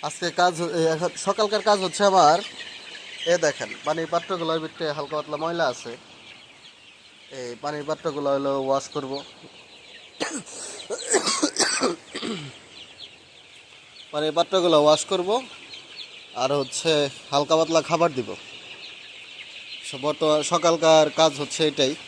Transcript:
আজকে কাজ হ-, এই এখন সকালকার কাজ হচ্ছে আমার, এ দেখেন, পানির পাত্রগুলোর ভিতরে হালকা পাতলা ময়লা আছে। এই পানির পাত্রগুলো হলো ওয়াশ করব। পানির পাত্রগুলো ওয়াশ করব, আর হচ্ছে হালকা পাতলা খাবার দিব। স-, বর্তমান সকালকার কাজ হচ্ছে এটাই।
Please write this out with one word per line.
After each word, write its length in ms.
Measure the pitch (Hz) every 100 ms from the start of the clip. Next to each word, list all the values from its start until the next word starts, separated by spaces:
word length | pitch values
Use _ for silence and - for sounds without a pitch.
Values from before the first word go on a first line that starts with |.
| 151
আজকে 200 | - 175
কাজ 240 | 165 180 165
হ-, 120 | 170 170
এই 80 | 160
এখন 160 | 160 175 - 196
সকালকার 360 | 196 208 208
কাজ 160 | 214 208
হচ্ছে 220 | 185 -
আমার, 340 | 202 190 151 170 214 - - - - - - - 165
এ 80 | 175
দেখেন, 320 | 156 - 104 104
পানির 240 | 147 160 160
পাত্রগুলোর 480 | 170 170 185 165 160
ভিতরে 260 | 156 - 160
হালকা 220 | 147 143 151
পাতলা 200 | 147 147
ময়লা 300 | 160 170 147
আছে। 200 | 120 120 117 - - - - - - - - - - - - -
এই 200 | 135 123 120
পানির 220 | 143 147 143
পাত্রগুলো 400 | 151 165 143 139
হলো 180 | 139 139 139 135
ওয়াশ 200 | 135 -
করব। 180 | 151 135 139 - - - - - - - - - - - 294 - - - - - - - - - - 294 - - - 254 170 - - 226 196 143 - - - - - - - - - - - - - - - -
পানির 240 | 151 156 156
পাত্রগুলো 380 | 165 190 175 151
ওয়াশ 240 | 151 151
করব, 240 | - 190 180 240 262 - - - - - - - -
আর 160 | 113 131 143
হচ্ছে 320 | 131 - 165 151 143 - -
হালকা 240 | 143 147 160
পাতলা 240 | 160 165
খাবার 280 | - 160 170
দিব। 160 | 131 101 87 - - - - - - - - - - - - - - -
স-, 120 | 139
বর্তমান 380 | 143 147 156 151
সকালকার 640 | 143 170 170 165 160 156 151
কাজ 220 | 147 160 139
হচ্ছে 220 | 143 - 156
এটাই। 240 | 143 135 156